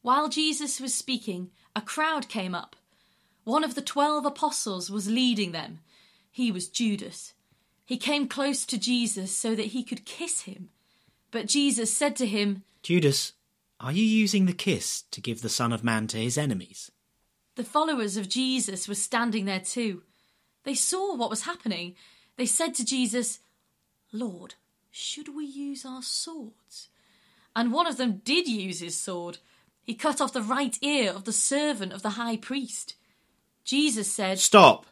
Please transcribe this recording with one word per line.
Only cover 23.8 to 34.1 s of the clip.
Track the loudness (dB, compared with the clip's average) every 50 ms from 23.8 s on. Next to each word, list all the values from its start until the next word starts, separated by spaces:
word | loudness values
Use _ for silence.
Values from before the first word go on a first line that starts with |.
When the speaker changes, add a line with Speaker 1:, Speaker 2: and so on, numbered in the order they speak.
| _ _ _ _ _ _ -8
Speaker 1:
"Lord, | -6 -6 -6 -8 -10 -16 -18 -20 _ _ _ _ _ _ _
should | _ -10 -8 -8 -8 -10 -12 -12 -10
we | -10 -10
use | -10 -8 -8 -8 -8 -8 -10 -12
our | -14 -14 -10
swords?" | -8 -6 -6 -6 -6 -6 -10 -12 -12 -14 _ _ _ _ -20 -20 -20 _ _ _ _ _ _ _ _ _ _ _ _ _ _
And | 0 0 2 4
one | 2 2
of | 2 2
them | 0 0 0 0 -2 0
did | 2 2 2 2
use | 2 -2 -2 -2 -4 -6 -6
his | -8 -8 -6
sword. | -6 -6 -6 -6 -6 -6 -8 -12 -14 _ _ _ _ _ _ _ _ _
He | -8 -8
cut | 0 0 0 2 2
off | 0 0 0
the | -4
right | -2 0 0 0 0 -2 -2 -2
ear | 0 2 2 4 2 2 0
of | -2 -4
the | -2
servant | 0 0 2 2 2 2 2 0 0 -2 -4 -8 -8
of | -4
the | -4 -4 -4 -2
high | -2 -2 -4
priest. | -4 -4 -4 -4 -4 -4 -6 -8 -10 -10 -12 -16 _ _ _ _ _ _ _ _ _ _ _ _ _ _
Jesus | 0 2 4 4 4 2 0 -2 -2